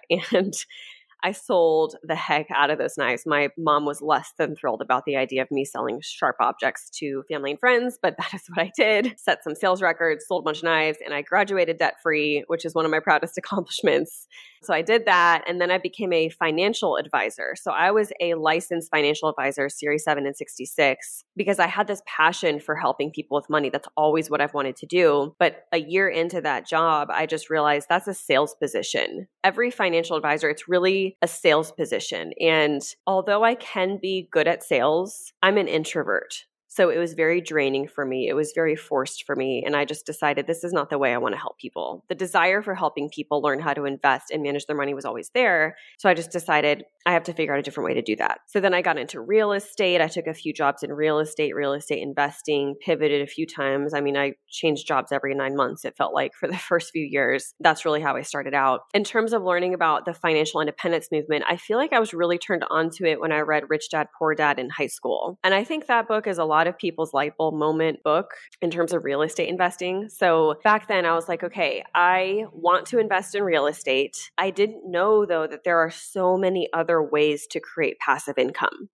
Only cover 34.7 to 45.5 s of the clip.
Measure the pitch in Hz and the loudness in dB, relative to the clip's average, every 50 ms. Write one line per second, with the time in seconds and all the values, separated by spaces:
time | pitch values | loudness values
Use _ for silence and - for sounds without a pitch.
34.7 | 165 131 120 143 156 170 185 202 - - - - - _ - 185 196 208 190 - | 0 2 2 2 2 0 0 -4 -8 -12 -16 -18 -4 _ 2 4 4 4 2 2
35.7 | - 156 160 - - 170 143 - 98 80 - - - - - _ _ _ _ _ | 0 -2 -2 -2 -4 -4 -2 0 -2 -2 -4 -6 -10 -14 -16 _ _ _ _ _
36.7 | - - 190 170 156 165 175 170 160 160 160 160 170 175 165 - 160 156 143 135 | 0 2 4 4 4 2 0 -2 0 0 2 2 2 2 0 -2 0 0 2 2
37.7 | 135 135 139 147 - - 143 131 131 131 123 - 135 143 151 151 - 170 165 160 | 2 0 -2 -4 -4 -4 -4 -2 -2 -2 -2 0 0 0 -2 -2 0 0 0 0
38.7 | 156 156 - - 147 135 131 139 - - - - 143 135 131 135 131 120 - - | 0 -2 -4 -2 -2 -2 -2 -2 -6 -10 -8 -6 -4 -2 -2 -2 -2 -2 -2 -2
39.7 | 147 147 147 143 151 - - - 151 - - 147 143 139 147 151 165 165 - 175 | 0 0 0 -2 -4 -8 -10 -10 -6 -2 0 0 0 0 -2 -2 -4 -4 -4 -4
40.7 | 180 160 143 143 151 139 139 131 120 123 123 120 - - - - - - - - | -2 -2 -2 -2 0 0 2 2 2 0 0 -2 -2 -4 -6 -10 -12 -12 -14 -12
41.7 | - - 76 64 - - - - 180 151 185 175 - 185 165 180 190 208 208 208 | -8 -8 -8 -8 -8 -10 -10 -10 -8 -6 -4 -2 0 2 2 4 2 0 0 -4
42.7 | 190 180 180 147 - - 143 151 - - 143 - 147 147 143 147 135 139 160 156 | -4 -2 -2 -2 -2 -4 -6 -6 -6 -10 -6 -2 -2 0 0 0 0 0 -2 -2
43.7 | 143 151 143 139 139 135 - 143 131 123 - - - 156 147 143 143 143 139 - | -2 -2 -4 -4 -4 0 2 2 2 0 -2 -4 -6 -4 -2 -2 -4 -4 -4 -4
44.7 | 151 147 143 143 143 135 131 131 113 117 - - - 247 254 220 | -4 -4 -2 -4 -4 -6 -6 -8 -8 -8 -8 -4 0 0 2 2